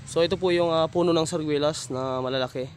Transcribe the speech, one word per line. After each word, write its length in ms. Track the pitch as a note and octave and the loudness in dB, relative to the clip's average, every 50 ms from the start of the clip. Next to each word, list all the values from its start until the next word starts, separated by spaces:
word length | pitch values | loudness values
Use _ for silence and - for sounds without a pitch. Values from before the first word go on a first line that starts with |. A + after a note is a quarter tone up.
| - | -16
So, 160 | - - D#3+ | -4 0 0
ito 160 | E3+ E3+ F#3+ | 2 2 0
po 160 | F3 F#3 F#3 | 0 2 2
yung, 160 | F3 E3+ E3+ E3+ | 2 2 2 2
ah, 160 | D#3+ D#3+ D#3+ D#3+ | 2 2 2 2
puno 240 | - F3+ F3 F3 E3+ | 2 2 2 4 4
ng 80 | E3 D#3+ | 2 2
sargwilas 640 | D#3 F3+ E3 D#3 D3+ D3 C#3+ D3 D3+ D#3 - - - | 0 -2 -4 -2 0 0 2 0 0 -2 -2 -8 -8
na 320 | C3 B2+ C3 C3 C3 C3 | -6 -4 -4 -2 -2 -2
malalaki. 480 | B2+ B2+ C3 C3 B2+ B2 - C3+ B2+ C3 - | -2 -2 -2 -2 -4 -4 -4 -8 -8 -8 -12